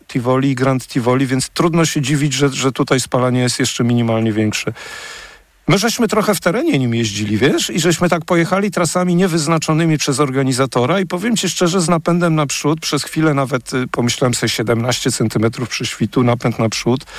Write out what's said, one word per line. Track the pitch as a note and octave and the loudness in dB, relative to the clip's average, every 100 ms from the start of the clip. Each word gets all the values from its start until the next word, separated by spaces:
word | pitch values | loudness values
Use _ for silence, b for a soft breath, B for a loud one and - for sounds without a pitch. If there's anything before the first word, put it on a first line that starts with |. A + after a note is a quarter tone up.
| _ | _
Tivoli | C3 A#2+ C3 C#3 | -4 0 2 2
i | |
Grand | B2+ C3 C3 - | 2 2 0 -2
Tivoli, | C#3+ A#2 B2+ C3+ | -2 2 2 2
więc | C3 - | -2 -2
trudno | - F3 E3 | 0 2 2
się | D#3 D#3 | 2 0
dziwić, | C3 D3 D3+ | 0 0 0
że, | C3 C#3+ | 2 0
że | C3+ C3 | 2 -2
tutaj | A#2+ C#3 C3 | 0 0 0
spalanie | - B2+ B2+ B2 | 0 0 2 2
jest | B2 - | 0 0
jeszcze | C3 - | -2 0
minimalnie | A#2+ A#2+ A#2 A2 A2+ | 2 2 2 2 0
większe. | G#2+ G#2+ - - A2 B B B B B B B _ - | 2 0 -2 -6 -8 B B B B B B B _ 0
My | G#3 | 0
żeśmy | A3+ A3 A3+ | 0 0 0
trochę | G#3+ G#3 | 2 0
w | F3+ | 0
terenie | F3+ G3 E4+ D3 | 0 0 0 0
nim | B2 | 0
jeździli, | A#2 A2+ G2+ G#2 G#2+ | 0 -2 -4 -2 2
wiesz, | C3+ E4 - | 2 2 -2
i | F#3 | 0
żeśmy | E3 D#3+ F3 | 0 2 0
tak | E3+ | 0
pojechali | D#3 E3+ E3 F#3 G3+ | 0 0 2 0 0
trasami | - E3 F3+ F3+ | 0 0 0 2
niewyznaczonymi | F3 F#3+ E3 D3 D#3+ - D#3 E3 D3+ | 2 2 0 0 0 2 2 2 2
przez | - C3 | 0 0
organizatora | D3 C3 C3 B2 C3+ B2+ B2 F#3+ | 0 2 0 0 0 0 2 0
i | F3+ | -2
powiem | F3+ G#3+ A3 | -4 -2 -2
ci | F#3 | -2
szczerze, | - F3+ F#3 | 0 0 2
z | E3 | 2
napędem | E3+ E3 F3 F3 | 0 2 2 2
naprzód, | D#3 C#3 - D3 D#3+ | 2 0 -2 -2 -2
przez | - C#3+ | -2 -4
chwilę | - - D#3 | -4 0 2
nawet, | C#3 C3 C3+ - | 2 0 -4 -4
y, | C3 B2+ | -4 -4
pomyślałem | - A#2+ - B2+ | -2 -2 0 0
sobie | A#2+ A2+ | 0 -2
siedemnaście | - A2+ A#2 B2 A#2 C3+ | -2 0 0 0 0 -2
centymetrów | - A2 A2 A2+ - B2 | 0 0 2 0 -2 -6
przyświtu, | - B2+ - A2 - | -6 -8 -4 -2 2
napęd | B2 A#2 B2+ A2+ | 2 2 -2 0
naprzód, | A2+ - - C3 - | -2 0 0 -2 -4